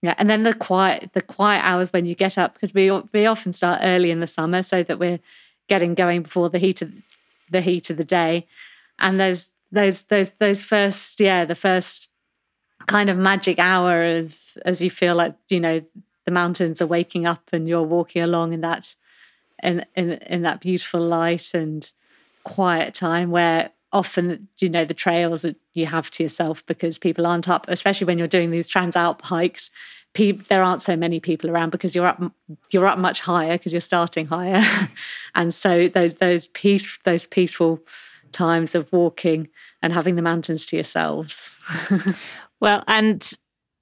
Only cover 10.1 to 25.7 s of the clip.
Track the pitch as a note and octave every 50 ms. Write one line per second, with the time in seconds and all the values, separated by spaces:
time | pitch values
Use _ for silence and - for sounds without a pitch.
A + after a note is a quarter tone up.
10.1 | G#3+ G3+ F#3+ F#3+ - - G#3+ G3+ G3+ G3 - - A3 G#3 G3+ G3+ G3 - - -
11.1 | - - G#3 F#3+ F#3+ F3+ E3+ D3+ E3+ - - F#3+ F#3 F#3 F3+ - - - - -
12.1 | _ _ _ _ _ _ _ _ _ _ _ _ _ - - - - G#3 G3+ G3
13.1 | F#3 F3+ F#3+ F#3+ G3 F#3+ - F#3 E3 E3+ F3 F3+ F#3+ F#3 F3+ F3+ F3 E3+ E3+ E3+
14.1 | E3 E3 E3 D#3 D3+ _ _ - - - - F3+ F#3 F3+ E3+ F3+ - - F3+ F3
15.1 | F3 E3+ E3+ - - _ _ - G3 F3 E3+ E3 D#3+ E3 D#3+ _ - G#3 - _
16.1 | _ _ - F3 F3+ F3+ F3 F3 F3+ - F3+ E3 D#3+ - F3 D#3 F3 E3+ E3+ -
17.1 | - F3 E3 E3+ E3+ - _ - - E3 D#3+ E3 E3+ E3+ D#3+ D#3 E3+ F3 E3+ -
18.1 | - E3+ E3+ E3+ E3+ E3 E3 E3 E3 E3 D#3+ E3 E3+ - - - - _ _ _
19.1 | _ _ - _ _ _ _ _ _ - - F#3 F3 F3 - - - F#3 F3 F3
20.1 | E3 - - - F3+ F3 E3+ E3 - - - F3+ F#3 F3 - - - E3+ E3+ E3+
21.1 | E3+ E3 E3 E3+ E3+ E3+ - - - E3+ D#3+ D#3 D#3 D3+ D3 - - _ _ _
22.1 | _ _ _ _ _ _ - - - - F#3+ F3+ E3+ E3 D#3 - - - F#3 E3
23.1 | E3 E3+ F3+ F3 E3+ F3 E3+ E3+ E3 E3 - - _ _ _ _ - G3 F3+ -
24.1 | - F#3 F3 F3 E3 - - - _ - G3 F3 D#3+ E3+ D#3+ D3+ E3 - - F#3+
25.1 | E3+ F3 E3+ E3 E3+ D3+ E3+ E3 - _ _ _